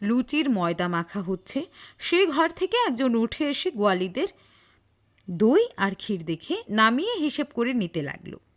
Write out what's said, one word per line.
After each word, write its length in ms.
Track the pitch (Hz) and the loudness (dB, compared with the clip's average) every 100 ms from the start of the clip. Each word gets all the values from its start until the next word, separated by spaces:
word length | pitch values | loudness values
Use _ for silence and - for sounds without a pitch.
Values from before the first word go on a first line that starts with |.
লুচির 480 | 202 247 247 294 294 | -2 0 0 0 0
ময়দা 380 | 208 175 175 175 | 2 0 0 -2
মাখা 340 | 175 170 208 | -2 -4 -6
হচ্ছে। 420 | 180 185 - 269 359 - - - | -4 -6 -6 -8 -8 -12 -20 -12
সে 280 | - 349 381 | -2 2 4
ঘর 240 | 285 330 | 2 0
থেকে 260 | 330 370 480 | 0 -2 0
একজন 380 | 466 233 262 | 0 0 2
উঠে 300 | 233 226 - | 2 0 0
এসে 260 | 196 196 370 | -2 -2 -4
গোয়ালিদের 580 | 262 202 185 185 185 381 - _ _ _ _ _ _ _ _ - | 0 2 2 -2 -4 -6 -6 _ _ _ _ _ _ _ _ -10
দই 380 | 175 220 320 480 - | 2 4 6 2 0
আর 180 | 196 | -2
ক্ষীর 300 | 190 - 196 | -2 -4 -6
দেখে 380 | 165 160 - 381 - | -4 -6 -4 -6 -2
নামিয়ে 440 | 208 220 240 403 | 4 4 4 0
হিসেব 320 | 453 302 - 285 | -2 -2 -2 -4
করে 180 | - 233 | -2 -2
নিতে 300 | 247 180 165 | 0 -2 -4
লাগলো। 360 | 143 - - - _ | -6 -8 -14 -16 _